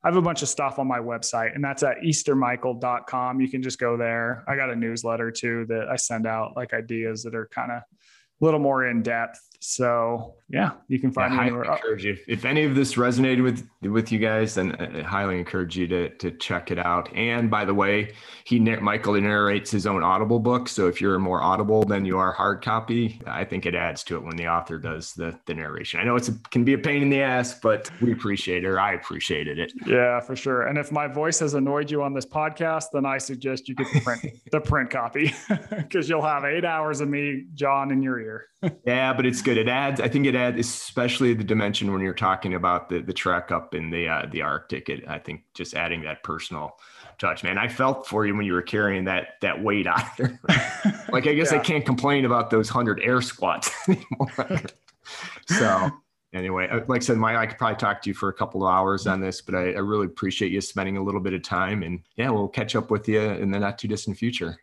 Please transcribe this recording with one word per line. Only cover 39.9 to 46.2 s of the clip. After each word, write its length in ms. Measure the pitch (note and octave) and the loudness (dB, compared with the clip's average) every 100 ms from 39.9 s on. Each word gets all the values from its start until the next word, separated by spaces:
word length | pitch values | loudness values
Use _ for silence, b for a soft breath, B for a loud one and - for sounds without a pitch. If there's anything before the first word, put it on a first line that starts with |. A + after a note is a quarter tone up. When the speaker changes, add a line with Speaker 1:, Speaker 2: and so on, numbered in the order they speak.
| C3+ | 0
Speaker 2:
I 60 | B2 | 0
think 180 | C3+ C#3 | 2 2
it 80 | |
adds, 240 | B2 B2 A#2+ | 4 2 0
especially 800 | A#2 - - - B2 B2 B2+ A#2 | -2 -4 -6 -2 0 4 4 4
the 80 | |
dimension 480 | G2+ A2 G#2 G2+ G#2 | 2 2 2 0 0
when 80 | F#2+ | 0
you're 140 | F#2+ F2+ | -2 0
talking 400 | G2+ F#2+ G2+ F2+ | 0 2 0 0
about 340 | F2+ F2 - | 2 0 0
the, 100 | F2 | -4
the 140 | - | -4
trek 380 | F2+ F#2 F2 - | -4 0 0 0
up 240 | E2+ - E2+ | -4 -2 -8
in 160 | D#2+ | -4
the, 160 | E2 E2 | -2 -2
uh, 180 | D#2+ D2+ | -2 -4
the 100 | D#2 | -4
Arctic. 480 | D2 C#2+ - C2 - | -4 -4 -6 -8 -6
It, 140 | D2 C#2+ | -8 -8
I 120 | D2+ | -10
think 240 | - D#2 _ | -10 -12 _
just 220 | - F2 - | -12 -8 -4
adding 260 | E2+ E2+ | -4 -4
that 220 | D#2 D#2 | -6 -10